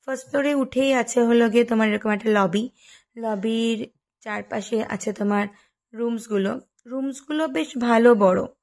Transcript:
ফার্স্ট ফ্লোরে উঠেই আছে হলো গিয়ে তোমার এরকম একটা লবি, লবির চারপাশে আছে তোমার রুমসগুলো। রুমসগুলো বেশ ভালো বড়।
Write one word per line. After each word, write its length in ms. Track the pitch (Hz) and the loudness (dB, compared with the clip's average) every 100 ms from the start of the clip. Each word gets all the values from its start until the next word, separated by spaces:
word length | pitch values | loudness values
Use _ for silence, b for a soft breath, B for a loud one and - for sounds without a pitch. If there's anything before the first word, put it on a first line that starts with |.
| - | -8
ফার্স্ট 240 | 262 - | -10 -4
ফ্লোরে 240 | 285 285 | -2 0
উঠেই 400 | 285 262 247 269 | 0 0 0 2
আছে 280 | 262 233 247 | 2 0 2
হলো 260 | 233 233 233 | 4 4 4
গিয়ে 160 | 226 | 4
তোমার 240 | 240 220 220 | 2 2 2
এরকম 220 | 208 220 | 0 -2
একটা 200 | 208 220 | -2 2
লবি, 380 | 208 185 196 247 b b b b 233 | 2 2 0 -4 b b b b -8
লবির 720 | 226 208 220 226 226 220 - _ _ _ | -6 -4 -2 0 0 -2 -6 _ _ _
চারপাশে 640 | 220 208 202 220 190 226 | -10 -10 -8 -8 -4 -4
আছে 280 | - 208 - | -4 -6 -6
তোমার 340 | 202 202 208 202 b b _ _ | -4 -2 0 -2 b b _ _
রুমসগুলো। 680 | 220 233 233 220 202 190 269 _ _ 240 | -6 -4 -4 -4 -2 -2 -4 _ _ -12
রুমসগুলো 640 | 262 269 269 - 302 320 | -8 -6 -8 -6 -4 -2
বেশ 300 | 262 294 254 | -4 -6 -4
ভালো 360 | 240 226 240 | 2 6 6
বড়। 300 | 233 196 190 - _ | 6 4 2 -4 _